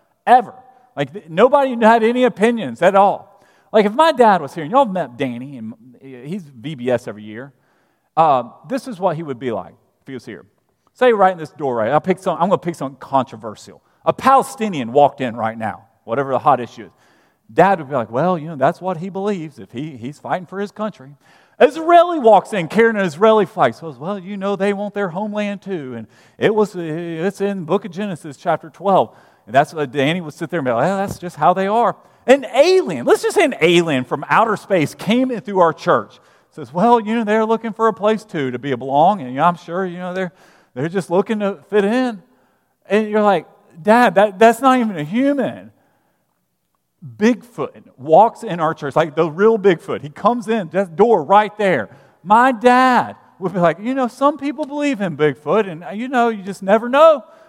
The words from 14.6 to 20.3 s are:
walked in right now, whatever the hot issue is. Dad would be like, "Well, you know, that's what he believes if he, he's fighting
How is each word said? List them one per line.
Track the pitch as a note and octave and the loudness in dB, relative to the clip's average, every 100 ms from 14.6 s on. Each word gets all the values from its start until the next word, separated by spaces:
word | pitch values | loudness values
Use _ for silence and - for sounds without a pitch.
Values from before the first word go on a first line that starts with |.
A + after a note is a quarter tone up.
| G#3+ E3 A2+ | -6 -6 -2
walked | C3 C#3+ - | 2 2 2
in | B2+ A#2 | -8 -4
right | A2 A2+ | -6 -6
now, | A2 F2 _ _ | -8 -8 _ _
whatever | - A#2 C#3 | -6 -4 -2
the | B2+ | 0
hot | D3+ C3 | 2 0
issue | A#2 - G2 | -2 -14 -20
is. | _ _ _ _ _ _ | _ _ _ _ _ _
Dad | A2+ F3+ F#3+ | 2 2 2
would | C3+ | -2
be | C#3 | -6
like, | A2 | -4
"Well, | A#2 F3 F3+ | -2 -2 -2
you | D3+ | -6
know, | D#3 | -2
that's | E3+ F3 | -2 0
what | F#3 F3 | -6 -8
he | F#3+ | -8
believes | F#3+ G3+ G3 D#3 B2+ | -8 -6 -6 -8 -16
if | G2 | -16
he, | A#2 D3+ C3 | -12 -12 -12
he's | A#2+ D3 | -14 -12
fighting | B2 | -6